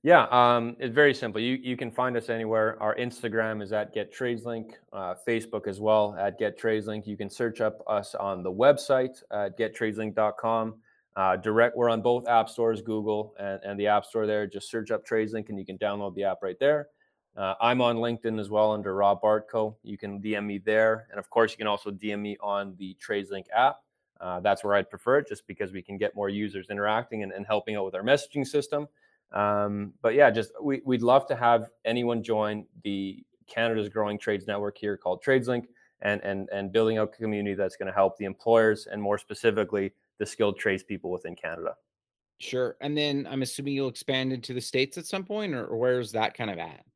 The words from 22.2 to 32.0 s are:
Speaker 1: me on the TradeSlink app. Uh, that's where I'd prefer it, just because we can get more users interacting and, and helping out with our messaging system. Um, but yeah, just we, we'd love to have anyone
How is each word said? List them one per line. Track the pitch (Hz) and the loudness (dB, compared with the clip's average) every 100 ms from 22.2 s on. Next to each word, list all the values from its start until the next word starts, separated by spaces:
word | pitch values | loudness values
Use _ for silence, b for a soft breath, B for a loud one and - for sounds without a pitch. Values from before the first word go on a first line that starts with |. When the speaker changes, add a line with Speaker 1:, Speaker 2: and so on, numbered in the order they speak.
Speaker 1:
me | 104 101 | -6 -6
on | 101 101 98 90 | -4 -4 -4 -10
the | 95 92 | -14 -14
TradeSlink | - 104 95 98 92 110 | -4 -4 -4 -10 -2 2
app. | 135 147 _ _ _ _ | 2 0 _ _ _ _
Uh, | 90 90 | -8 -2
that's | 101 98 | 0 0
where | 101 101 | 2 2
I'd | 95 | 0
prefer | 95 120 139 | -6 2 2
it, | 143 | 0
just | 107 - | -12 -12
because | 95 98 | -8 -8
we | 95 | -8
can | 90 98 | -12 -4
get | 101 104 | -4 -2
more | 98 | -4
users | 101 104 95 90 | -4 -6 -8 -10
interacting | 104 104 110 120 110 | -2 0 0 -2 -8
and, | 98 | -8
and | 95 101 | -8 -2
helping | 107 110 104 | -2 -2 -4
out | |
with | 95 95 | -4 -4
our | |
messaging | 110 143 - 147 135 | 2 2 2 -6 -2
system. | 147 139 147 147 _ _ _ _ | -4 -2 -6 -6 _ _ _ _
Um, | - 104 104 104 101 101 _ | 0 0 2 0 -4 -8 _
but | 117 | 2
yeah, | 127 139 | 6 6
just | 113 - - | 6 -4 -6
we, | 151 135 131 | -4 -2 0
we'd | 123 | 2
love | 120 135 139 | 6 4 4
to | 123 | 0
have | 120 117 104 _ | 4 4 2 _
anyone | 113 120 | -4 0